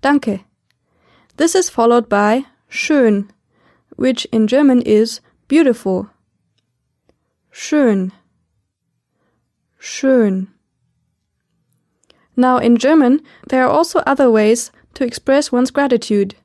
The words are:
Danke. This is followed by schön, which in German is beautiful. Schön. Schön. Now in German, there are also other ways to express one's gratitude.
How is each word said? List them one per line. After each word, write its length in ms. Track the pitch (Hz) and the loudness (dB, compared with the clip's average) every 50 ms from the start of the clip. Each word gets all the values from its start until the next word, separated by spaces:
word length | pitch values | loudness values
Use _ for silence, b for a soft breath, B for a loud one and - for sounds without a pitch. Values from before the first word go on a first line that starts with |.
Danke. 420 | - 269 294 285 - 226 196 185 _ _ _ _ _ _ _ _ _ _ _ _ _ _ _ _ _ _ _ | 2 2 0 0 0 -4 -8 -8 _ _ _ _ _ _ _ _ _ _ _ _ _ _ _ _ _ _ _
This 180 | - 294 339 - | -2 -2 0 0
is 160 | 381 349 - | -2 -2 -2
followed 380 | - - 226 233 240 240 226 _ | -2 0 0 2 2 0 0 _
by 380 | 208 202 208 208 220 262 277 _ _ _ _ _ | -2 0 0 0 0 -2 -4 _ _ _ _ _
schön, 600 | - - - - 311 285 254 220 208 196 202 _ _ _ _ _ _ _ _ _ _ _ _ _ - | -10 -10 -4 -2 0 2 2 2 2 0 -4 _ _ _ _ _ _ _ _ _ _ _ _ _ -10
which 300 | - - 262 254 - - - | -4 -2 -2 -2 -4 -8 -4
in 160 | - 220 214 214 | -2 -2 0 2
German 340 | 247 277 302 277 254 247 | 2 2 4 4 2 2
is 380 | 240 - 214 208 226 226 - - _ _ _ _ _ | 2 2 2 2 2 0 -4 -16 _ _ _ _ _
beautiful. 640 | _ 269 320 330 269 233 - - 190 185 180 202 208 _ _ _ _ _ _ _ _ _ _ _ _ _ _ _ _ _ _ _ _ _ _ _ _ _ _ _ _ | _ 0 2 2 2 0 -2 -4 -6 -6 -6 -6 -10 _ _ _ _ _ _ _ _ _ _ _ _ _ _ _ _ _ _ _ _ _ _ _ _ _ _ _ _
Schön. 580 | _ - - - 302 302 277 240 208 196 185 185 - _ _ _ _ _ _ _ _ _ _ _ _ _ _ _ _ _ _ _ _ _ _ _ _ _ _ _ _ _ _ _ _ _ | _ -18 -8 -4 -2 0 2 2 0 0 -4 -6 -10 _ _ _ _ _ _ _ _ _ _ _ _ _ _ _ _ _ _ _ _ _ _ _ _ _ _ _ _ _ _ _ _ _
Schön. 680 | - - - - - 269 262 247 226 202 190 190 190 - _ _ _ _ _ _ _ _ _ _ _ _ _ _ _ _ _ _ _ _ _ _ _ _ _ _ _ _ _ _ _ _ _ _ _ _ _ | -20 -18 -12 -4 0 2 2 2 2 0 -2 -4 -8 -10 _ _ _ _ _ _ _ _ _ _ _ _ _ _ _ _ _ _ _ _ _ _ _ _ _ _ _ _ _ _ _ _ _ _ _ _ _
Now 240 | - 254 254 254 247 | 0 0 2 2 2
in 200 | - 233 240 226 | 2 2 2 2
German, 420 | 240 269 320 320 277 247 262 311 B B B B B | 2 2 2 4 4 4 2 0 B B B B B
there 180 | - - 254 254 | -4 -2 0 0
are 60 | 254 | 2
also 300 | - 302 339 330 - 339 | 0 0 -2 0 -2 -4
other 280 | - - 277 269 277 247 | -2 -2 0 2 2 2
ways 440 | 220 220 214 214 233 233 - - b b b b _ | 2 2 2 2 0 0 -4 -12 b b b b _
to 100 | - 269 | -6 -6
express 480 | 240 - - _ - 269 285 202 - | -6 -6 -8 _ 0 0 0 0 -2
one's 180 | - 247 254 262 | -2 -2 -2 -2
gratitude. 640 | _ 285 285 269 254 233 - - 214 202 196 196 - _ _ | _ -4 -2 0 -2 -2 -2 -2 -2 -2 -2 -4 -6 _ _